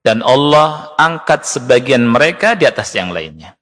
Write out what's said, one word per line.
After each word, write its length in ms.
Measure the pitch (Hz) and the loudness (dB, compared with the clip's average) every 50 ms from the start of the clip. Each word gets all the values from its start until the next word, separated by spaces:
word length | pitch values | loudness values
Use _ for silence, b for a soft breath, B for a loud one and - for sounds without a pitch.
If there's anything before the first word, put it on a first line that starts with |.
Dan 240 | _ 113 110 117 120 | _ 0 0 0 2
Allah 720 | 127 127 139 143 147 147 151 151 156 151 151 - - - | 2 2 2 2 4 4 4 4 2 -2 -10 -14 -8 -2
angkat 480 | - 156 165 165 156 - - 151 147 - | 0 0 0 0 -4 -2 -2 -2 -2 -2
sebagian 560 | - - - 123 127 127 127 127 131 135 123 120 | -8 -8 -8 0 2 2 2 2 2 0 2 2
mereka 520 | 120 117 123 147 160 - - - 220 233 | 2 2 2 2 0 0 -2 -2 -2 0
di 80 | 185 156 | 2 0
atas 240 | 127 - - 101 - - | 0 0 -2 -10 -6 -6
yang 160 | 101 92 90 87 | -6 -6 -6 -8
lainnya 400 | 85 78 78 76 78 78 82 _ _ | -10 -10 -12 -16 -20 -20 -20 _ _